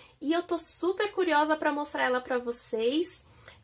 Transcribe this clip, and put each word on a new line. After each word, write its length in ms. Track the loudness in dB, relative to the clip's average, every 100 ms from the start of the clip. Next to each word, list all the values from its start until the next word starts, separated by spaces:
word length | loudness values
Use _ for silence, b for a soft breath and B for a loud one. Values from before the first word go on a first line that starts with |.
| B B
e 140 | -2
eu 100 | 0
tô 160 | 0 -2
super 500 | -2 0 -2 0 -2
curiosa 420 | 0 2 4 4 2
pra 160 | 0
mostrar 320 | -2 -4 0
ela 160 | 0 0
pra 180 | 0 -2
vocês. 880 | -2 -2 -2 0 0 2 2 0 B B B B